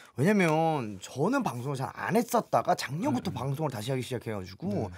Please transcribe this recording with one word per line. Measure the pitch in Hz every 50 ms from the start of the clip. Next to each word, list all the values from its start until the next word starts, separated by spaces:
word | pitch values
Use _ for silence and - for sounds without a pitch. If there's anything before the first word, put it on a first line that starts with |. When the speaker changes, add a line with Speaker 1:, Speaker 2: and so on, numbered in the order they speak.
| - - -
Speaker 1:
왜냐면 | - 143 196 214 202 180 160 151 160 165 160 156 143 120 107 101 92
저는 | - - - 123 151 214 269 285 214
방송을 | - 120 120 117 143 139
잘 | 123 131 - -
안 | 107 104 110 165
했었다가 | 233 240 - - 220 - - - 117 - - 180
작년부터 | - - - 135 165 226 302 247 247 - 190
Speaker 2:
네, | 110
네. | -
Speaker 1:
방송을 | 127 139 135 151 156 139
다시 | 120 107 107 131
하기 | 135 127
시작해가지고 | 117 - 127 110 - 117 107 101 92 92 98 - 165 196
Speaker 2:
네. | 202 160 110 92 87